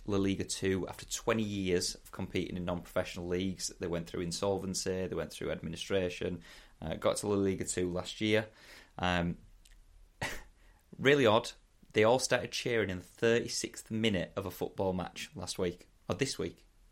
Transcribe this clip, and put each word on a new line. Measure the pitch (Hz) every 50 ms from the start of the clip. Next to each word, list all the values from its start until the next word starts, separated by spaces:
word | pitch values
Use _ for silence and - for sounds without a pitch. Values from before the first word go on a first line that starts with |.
| -
La | - 101
Liga | 98 98 98 95 85 87
two | - - - 98 95 95 92 - -
after | - - -
twenty | - - - - - 113 113 110
years | 104 104 98 92 92 87 90 95 - -
of | - - - -
competing | - 95 - - 95 87 - -
in | 90 87
non-professional | 87 90 87 82 - - 92 87 - - 92 87
leagues. | 90 90 90 95 95 90 - - - - -
They | 95 87
went | 85 85 82
through | - - 90
insolvency, | 90 85 85 - 101 101 98 95 98 95 90 - - 92 92 92 92
they | 87 87
went | 82 80 78 -
through | - 78 73
administration, | 80 85 - 85 82 82 - - 98 95 92 90 87 - 90 90 90 85 - - - - - - - _
uh, | - 80 80
got | - - 101 - -
to | -
La | 104 101
Liga | 98 98 98 95 87 92
two | - - 92 90 90
last | 85 90 87 - - -
year. | 107 107 107 107 107 - - - - - - - - - _ -
Um, | 90 90 90 87 85 87 85 - - - - - - - - - - - - - - - _ _ -
<laughs> | - - - - - - _ - - - _ _ _ - -
really | 117 131 147 143 127
odd. | 107 104 113 - - - - _ _ _ _ - - -
They | 110 107
all | 110 123 131
started | - - 123 123 - 123 -
cheering | - - 123 120 113 104 98
in | 92 92
the | -
thirty-sixth | - - - - 113 113 117 - 120 - - - - - - - -
minute | 110 110 113 113 101 87 82 - -
of | 101 95
a | 92
football | - - 98 - - - 98 95 92
match | 92 85 - - - - - -
last | 98 92 - - -
week. | 95 87 85 - - - _ _ _ -
Or | -
this | - 135 131 - -
week. | 92 85 - - - _ _ _ - -